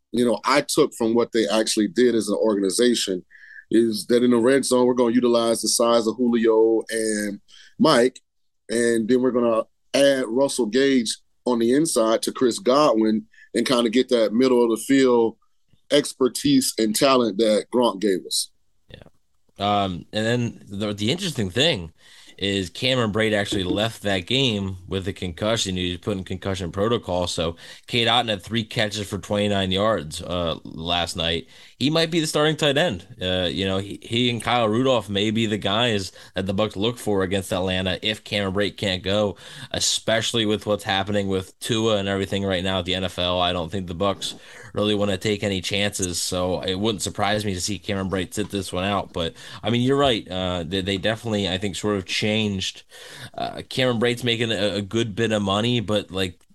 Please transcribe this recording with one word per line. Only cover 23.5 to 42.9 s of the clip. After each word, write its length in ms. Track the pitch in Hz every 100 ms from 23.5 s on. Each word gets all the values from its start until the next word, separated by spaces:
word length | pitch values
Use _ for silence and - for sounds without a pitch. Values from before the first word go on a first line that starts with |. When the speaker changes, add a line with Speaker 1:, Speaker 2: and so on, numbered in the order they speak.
| 107
Speaker 2:
left 400 | 90 95 110 -
that 240 | 101 95 87
game 520 | 127 135 104 95 92 92
with 180 | 95 95
a 60 |
concussion. 640 | 92 92 87 107 113 98 90
He 140 | 90
was 80 | 87
put 180 | - 98
in 80 |
concussion 480 | 92 92 98 95 90
protocol. 560 | 87 107 117 - 90 90
So 260 | - 82 82 - - -
Cade 220 | 123 113
Otton 200 | 117 117
had 140 | 104
three 220 | - 113
catches 420 | 104 - 107 104 101
for 120 | 98
twenty-nine 520 | - 104 104 98 95
yards, 500 | 95 107 104 76 78
uh, 360 | - 87 85 -
last 520 | - - 82 87 85 90
night. 300 | 82 85 - - - -
He 120 | 131
might 200 | 160 165
be 80 | 165
the 80 | 156
starting 300 | 156 151 151
tight 200 | 151 139
end. 300 | 175 92 - -
Uh, 260 | 92 92 87
you 180 | 71 95
know, 120 | 95
he, 220 | 101 -
he 280 | - 117 123
and 120 | 117
Kyle 260 | 113 123 110
Rudolph 400 | 110 131 123 98
may 220 | 98 107
be 160 | 110 113
the 120 | 104
guys 520 | 98 104 123 104 95 - -
that 120 | - 95
the 80 |
Bucs 200 | 95 107
look 240 | 92 110 123
for 240 | - 101
against 300 | 95 98 92
Atlanta 480 | 95 95 92 92 90
if 220 | 104 107
Cameron 300 | - 104 98
Brate 220 | 95 101 -
can't 280 | 104 92
go, 320 | 90 104 104 - - - -
especially 760 | - - - - 113 110 117
with 220 | 107 107 107
what's 180 | 104
happening 440 | - 98 98 104 98
with 280 | 95 95 -
Tua 380 | - 113 113 104
and 100 | 98
everything 360 | 98 98 101
right 200 | 98 95
now 160 | 95 95
at 40 |
the 120 | 87